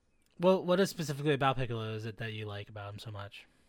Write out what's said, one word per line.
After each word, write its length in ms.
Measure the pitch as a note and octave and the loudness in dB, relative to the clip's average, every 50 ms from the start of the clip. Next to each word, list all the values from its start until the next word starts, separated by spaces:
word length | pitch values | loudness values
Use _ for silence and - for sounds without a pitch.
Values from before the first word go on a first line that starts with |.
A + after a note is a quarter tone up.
| _ _ _ _ _ _ _ - | _ _ _ _ _ _ _ 2
Well, 240 | E3+ F#3 F#3+ F#3 - | 6 6 6 6 4
what 160 | F3 F3+ F3+ | 4 4 4
is 100 | G3 - | 4 2
specifically 440 | - - E3 C#3+ D3 C#3 C#3+ D#3 D3 | 2 -2 -4 -4 -4 0 2 2 2
about 240 | C3 C#3+ C3+ C3 B2+ | 4 4 4 4 2
Piccolo 360 | C3+ A2 A#2 A2+ A2 A2 A2 | 0 -2 -2 -4 -4 -4 -4
is 100 | A2 G#2+ | -6 -6
it 120 | A2+ G#2+ - | -8 -8 -6
that 140 | A2+ A2+ | -8 -6
you 140 | G#2+ G#2+ G#2+ | -6 -6 -8
like 240 | G#2 G2+ G2+ G#2 - | -8 -8 -8 -10 -10
about 240 | G#2+ G#2 G2+ G2+ G#2 | -10 -10 -10 -10 -10
him 60 | G#2+ | -10
so 120 | - A2+ | -12 -10
much? 340 | G#2 G2+ G2+ G2+ - - - - _ _ _ | -10 -10 -10 -12 -14 -18 -20 -20 _ _ _